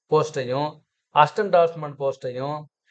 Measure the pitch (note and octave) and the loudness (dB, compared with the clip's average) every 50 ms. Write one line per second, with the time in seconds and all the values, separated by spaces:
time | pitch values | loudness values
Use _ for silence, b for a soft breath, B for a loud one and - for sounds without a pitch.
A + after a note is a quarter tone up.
0 | _ _ D#3 D#3 D3 - - C#3+ B2+ A#2+ B2+ C#3 D3 D3+ D#3 - _ _ _ _ | _ _ 2 2 2 0 -2 -6 -4 -4 -2 -4 -4 -4 -6 -12 _ _ _ _
1 | _ _ - D3 D3+ D3 - - G#3 F#3+ F3 F3 E3+ E3 E3 D#3 D3+ D3 C#3 C3+ | _ _ 2 4 4 4 2 0 0 2 4 4 4 2 0 -4 -10 -12 -8 -6
2 | C#3+ C#3 C3 - - B2+ B2 B2+ C3+ C#3+ D3+ D3+ D3+ - _ _ b b | -4 -4 -4 -4 -8 -10 -8 -6 -6 -6 -8 -8 -12 -16 _ _ b b